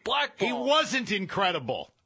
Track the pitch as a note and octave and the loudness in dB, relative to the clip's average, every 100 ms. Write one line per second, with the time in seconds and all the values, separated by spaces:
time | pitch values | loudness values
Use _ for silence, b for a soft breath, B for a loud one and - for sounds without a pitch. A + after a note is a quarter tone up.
0 | - - C4+ - A3+ B3 B3+ D4+ C4+ B3+ | -4 -2 -2 -2 -2 0 2 2 2 0
1 | A3+ G3+ F#3 - F#3 E3 B2 G2 - _ | 0 -2 -2 0 0 0 -2 -4 -6 _